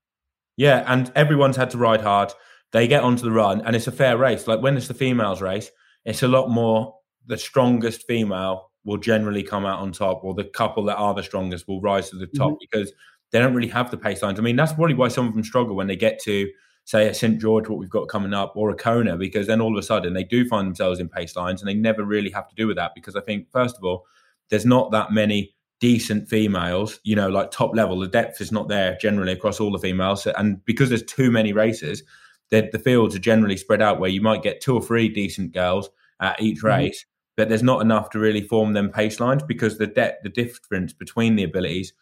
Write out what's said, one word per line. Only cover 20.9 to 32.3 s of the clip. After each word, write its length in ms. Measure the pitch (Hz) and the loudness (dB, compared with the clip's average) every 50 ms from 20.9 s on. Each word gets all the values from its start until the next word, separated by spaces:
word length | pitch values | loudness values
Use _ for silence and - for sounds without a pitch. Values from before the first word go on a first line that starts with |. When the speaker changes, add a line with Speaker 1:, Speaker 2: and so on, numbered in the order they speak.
| 90 90 | -2 -2
Speaker 1:
in 80 | 87 82 | -6 -8
pace 260 | - 92 87 - - | -8 -10 -10 -8 -8
lines 280 | 90 87 92 92 92 | -6 -6 -6 -6 -6
and 60 | 101 98 | -4 -4
they 60 | 101 | -2
never 300 | 107 110 113 107 110 104 | 0 0 0 0 0 -2
really 260 | 101 104 104 101 95 | -2 -2 -2 -2 -4
have 160 | 101 101 - - | -6 -8 -10 -10
to 60 | _ | _
do 120 | 110 113 | -2 -2
with 100 | 107 92 | -2 -2
that 160 | 87 85 85 - | -2 -4 -6 -8
because 220 | 90 - 101 92 | -14 -16 -12 -10
I 60 | 101 | -8
think, 280 | - 113 104 101 - _ | -6 -6 -8 -8 -8 _
first 280 | - 127 123 117 - - | -2 -2 -2 -2 -4 -6
of 60 | 95 | -4
all, 200 | 90 92 - - _ _ _ _ _ _ _ _ - | -4 -4 -6 -8 _ _ _ _ _ _ _ _ -2
there's 160 | 107 101 110 | 0 2 4
not 240 | 123 127 127 - - | 4 4 4 4 2
that 200 | 110 107 98 - | 0 -2 0 0
many 420 | 104 107 104 107 104 101 95 - _ _ _ _ _ - | 0 2 2 2 0 -2 -2 -6 _ _ _ _ _ 0
decent 480 | 123 120 120 113 - - 107 104 104 - | 2 4 4 2 2 -2 -2 -4 -2 -2
females, 720 | 117 107 107 101 98 90 87 87 90 95 110 - - - - | 0 0 2 2 0 0 -2 -2 -2 -2 -4 -6 -8 -6 -4
you 120 | 104 107 | -2 0
know, 140 | 104 98 95 | 0 0 0
like, 200 | 95 98 98 - | 0 -2 -2 -2
top 240 | - - 113 107 107 | -2 -2 -2 0 2
level. 240 | 113 110 95 92 92 | 2 2 2 0 -2
The 80 | 98 | -2
depth 320 | 92 117 117 113 - - - | 0 0 0 0 -2 -4 -10
is 100 | 101 85 | -8 -4
not 160 | 110 104 - 87 | -4 -4 -2 -2
there 300 | 104 101 95 92 90 - | -2 0 0 0 -2 -2
generally 320 | - 104 104 101 92 92 | 0 0 0 0 0 -2
across 280 | 92 90 - 101 90 - | -2 -2 -2 -2 -2 -2
all 120 | 107 101 | -2 -2
the 60 | 101 85 | -2 -2
females. 460 | 98 92 92 95 95 95 98 95 - | -4 -2 -2 0 0 0 -2 -2 -2
So, 80 | 98 - | -4 -2
and 260 | - 104 104 95 92 - | 0 0 0 0 -2 -4
because 240 | 117 - - 139 123 | -2 0 0 2 2
there's 120 | 120 113 | 0 -2
too 280 | - - - - 131 123 | -4 -4 -2 0 2 4
many 240 | 117 110 107 104 101 | 4 2 2 2 2
races, 480 | 107 110 117 113 - - 87 101 - - _ - - - _ | 2 2 2 0 -2 -6 -8 -8 -10 -12 _ -20 -20 -20 _